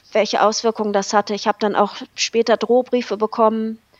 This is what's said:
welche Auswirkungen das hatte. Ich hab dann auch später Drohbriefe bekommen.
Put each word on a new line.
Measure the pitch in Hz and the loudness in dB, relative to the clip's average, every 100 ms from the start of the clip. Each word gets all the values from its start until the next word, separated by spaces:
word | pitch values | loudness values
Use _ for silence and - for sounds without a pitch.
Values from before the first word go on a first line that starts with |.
| - | -4
welche | 220 214 - | -2 0 2
Auswirkungen | 208 214 226 220 214 | 0 0 -2 -2 -2
das | 202 196 | -2 0
hatte. | 214 208 | 0 0
Ich | 202 220 | -2 -4
hab | - | -2
dann | 214 190 | 0 0
auch | 202 - 254 | 0 -2 -14
später | - - 226 233 214 | -6 -2 0 2 0
Drohbriefe | 214 247 247 196 - 208 | 2 2 2 -2 -2 -4
bekommen. | 214 - 220 220 220 220 _ _ | -2 2 2 2 -4 -8 _ _